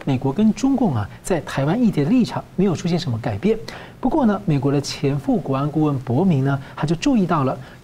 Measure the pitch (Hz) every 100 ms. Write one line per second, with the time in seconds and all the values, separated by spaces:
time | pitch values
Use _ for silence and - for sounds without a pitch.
0 | - 127 135 135 220 196 269 269 226 120
1 | 101 - - 175 - - 139 208 233 151
2 | 143 254 208 - - - 196 160 170 170
3 | - 113 120 101 196 220 - - - -
4 | 254 320 240 190 - 143 135 139 135 -
5 | 143 139 - 233 143 135 147 151 151 135
6 | - 120 190 147 139 139 - - 156 165
7 | 294 254 175 170 131 139 - -